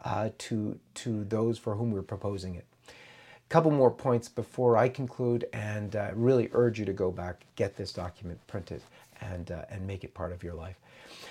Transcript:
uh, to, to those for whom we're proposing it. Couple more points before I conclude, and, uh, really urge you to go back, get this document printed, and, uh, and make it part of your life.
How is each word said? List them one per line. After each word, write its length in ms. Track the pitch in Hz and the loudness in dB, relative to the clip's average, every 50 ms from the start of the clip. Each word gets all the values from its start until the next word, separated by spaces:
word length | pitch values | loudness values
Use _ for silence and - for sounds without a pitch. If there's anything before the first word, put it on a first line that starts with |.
| - | -6
uh, 260 | - - 101 107 110 - - | -4 -2 -2 -2 -2 -4 -8
to, 400 | - - 120 110 107 107 101 - - _ _ | -6 -4 -2 -2 -2 -2 -4 -8 -12 _ _
to 300 | - - 123 113 107 104 | -10 -6 -4 -4 -4 -2
those 340 | 101 110 110 110 117 117 113 | -2 0 0 2 0 0 -2
for 180 | - 113 107 | -2 -4 -2
whom 140 | 98 117 117 | -2 0 -2
we're 120 | 110 98 92 | -2 -2 -4
proposing 520 | - 110 95 - 101 101 98 87 92 90 | -6 -8 -6 -4 -4 -4 -4 -6 -8 -8
it. 120 | 82 - _ _ _ _ - - - - - - - - - - - _ _ | -10 -12 _ _ _ _ -20 -20 -20 -20 -20 -20 -20 -20 -20 -20 -20 _ _
Couple 220 | - 160 165 160 | 4 6 6 6
more 200 | 151 143 131 120 | 6 8 6 6
points 380 | 113 - - 135 123 117 117 - | 6 4 2 2 2 2 2 -2
before 480 | - - 110 - - - 127 123 117 | -6 -8 -8 -6 -4 2 4 6 6
I 120 | 110 117 127 | 8 6 4
conclude, 600 | 127 - 135 117 - - 127 120 120 117 - - - | 2 -2 -6 -6 -4 -2 0 2 2 2 0 -4 -6
and, 440 | 113 104 107 107 104 104 101 101 | -6 -6 -4 -4 -4 -6 -4 -4
uh, 140 | 104 104 98 - | -4 -4 -4 -2
really 360 | 110 113 123 135 123 110 - - | 2 4 6 6 6 4 4 4
urge 260 | 113 123 120 113 110 | 4 4 4 4 2
you 60 | 107 | -2
to 80 | 95 95 | -2 0
go 180 | - 101 92 | 0 0 0
back, 360 | 90 90 87 90 90 - - _ _ | 0 -2 -6 -8 -8 -10 -14 _ _
get 200 | - 113 98 - | -2 -2 -2 -2
this 160 | - 101 92 - | -6 -10 -8 -8
document 540 | - 90 90 - - - 85 85 - - | -8 -8 -8 -10 -10 -12 -12 -12 -12 -14
printed, 360 | - - 104 87 - 82 71 - - - - - _ _ - | -12 -10 -10 -10 -10 -12 -12 -14 -16 -20 -20 -20 _ _ -14
and, 300 | - 101 92 90 85 82 | -10 -10 -8 -8 -8 -8
uh, 140 | 87 80 - - | -10 -10 -10 -10
and 160 | 101 101 95 | -10 -10 -8
make 180 | 95 98 92 - | -8 -8 -8 -10
it 100 | - - | -12 -8
part 180 | - 90 87 90 | -8 -6 -6 -6
of 100 | 87 90 | -8 -10
your 120 | 85 85 | -10 -10
life. 240 | 80 82 90 92 - _ _ - - - - - - - - | -10 -10 -12 -14 -16 _ _ -20 -20 -20 -20 -20 -18 -18 -18